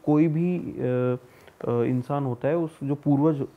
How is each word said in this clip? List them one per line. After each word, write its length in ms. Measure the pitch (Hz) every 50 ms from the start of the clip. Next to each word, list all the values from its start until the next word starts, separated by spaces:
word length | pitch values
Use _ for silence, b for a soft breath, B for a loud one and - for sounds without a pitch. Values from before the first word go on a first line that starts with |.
| -
कोई 220 | 151 151 151 160
भी, 320 | 165 151 160 170 180 180 -
अ, 220 | - - - -
अ, 1000 | 131 127 127 123 127 123 123 123 - - - - - - - - - - 120 120 117
इंसान 420 | 123 127 123 123 - 143 143 139
होता 220 | 127 120 120 -
है, 100 | 139 160
उस 220 | 175 165 156 - - 143
जो 120 | 135 147
पूर्वज 460 | 143 - 147 143 139 147 165 151 139 131 - -